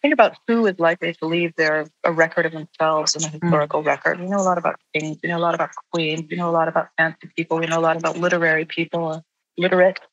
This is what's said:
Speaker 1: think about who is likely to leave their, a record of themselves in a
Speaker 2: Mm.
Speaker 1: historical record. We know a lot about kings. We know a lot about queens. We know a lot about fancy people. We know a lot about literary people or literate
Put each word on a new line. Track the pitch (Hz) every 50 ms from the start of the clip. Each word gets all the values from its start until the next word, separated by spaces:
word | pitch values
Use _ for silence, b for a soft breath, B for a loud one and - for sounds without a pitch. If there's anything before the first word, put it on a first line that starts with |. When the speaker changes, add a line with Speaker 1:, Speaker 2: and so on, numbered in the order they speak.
| -
Speaker 1:
think | 285 311
about | 247 220 - - - _
who | - 233 233 226
is | 202 185 190
likely | 170 165 170 - 170 170 165
to | - 160
leave | 160 165 175 170 165 160
their, | - 160 156 151 156 151 156 _ _ -
a | 175 165
record | 160 165 165 - 175 165
of | 160 160
themselves | 156 156 - _ - 160 156 156 156 156 151 -
in | 156 160
a |
Speaker 2:
Mm. | 156 151 151 175
Speaker 1:
historical | 170 160 151 147 151 - 151 151
record. | 147 139 139 - 165 165 175
We | 175
know | 185 202 202
a | 190
lot | 185 180 175
about | 170 165 - - _ _ -
kings. | 156 156 156 151 - -
We | 170
know | 170 170
a |
lot | 170 170 165
about | 160 160 - - - - _
queens. | - 170 160 156 156 160 160 156
We | 175
know | 180 175 170
a | 170
lot | 165 160 160
about | 156 170 160 - _
fancy | - 160 160 160 - - - _
people. | - - - 165 165
We | 165
know | 160 165 165
a |
lot | 165 160 160
about | 165 165 160 160 170
literary | 170 180 180 175 170 165 156 156 160
people | 160 - - 165 160 - 170 165
or | 160 160 165 - _ _ _ _ _ _
literate | - 170 185 180 180 180 190 185 - - _